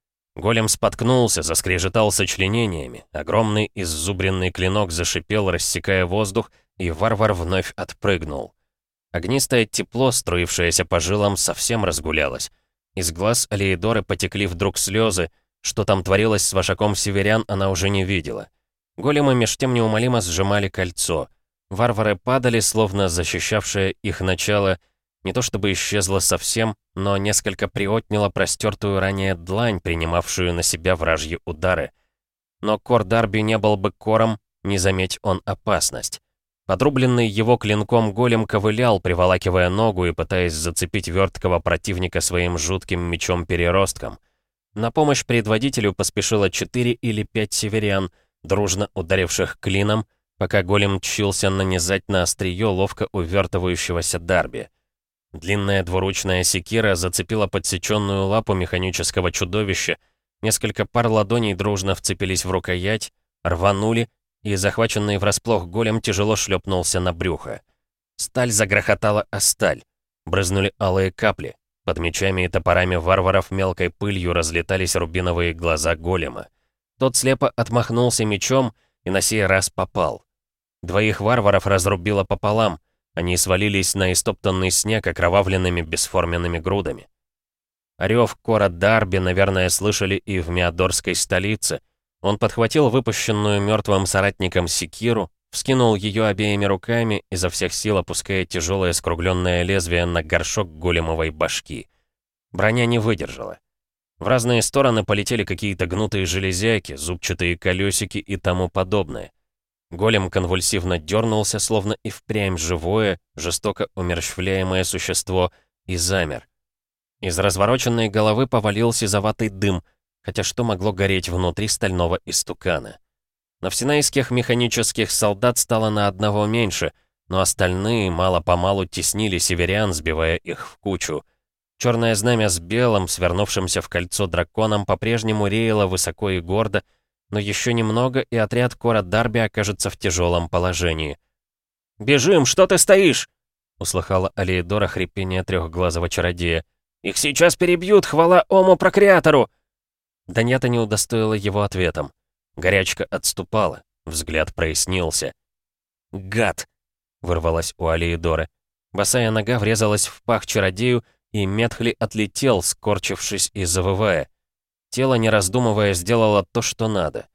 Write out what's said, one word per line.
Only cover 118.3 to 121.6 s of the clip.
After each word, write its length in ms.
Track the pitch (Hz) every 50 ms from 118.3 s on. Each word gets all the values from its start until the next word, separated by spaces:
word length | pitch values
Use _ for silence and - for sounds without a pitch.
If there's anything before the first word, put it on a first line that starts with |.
| 107 113 131 -
повалил 440 | - 117 101 107 98 107 117 117
сизоватый 580 | 113 - 113 98 98 101 98 107 107 - 117 107
дым — 340 | 98 95 104 101 92 85 - _ _ _ _ _ _ _ -
хотя 200 | - - - 95
что 200 | - - - 120
могло 280 | 117 104 90 95 107
гореть 380 | 95 92 98 95 98 92 90 -
внутри 380 | 87 87 92 87 82 -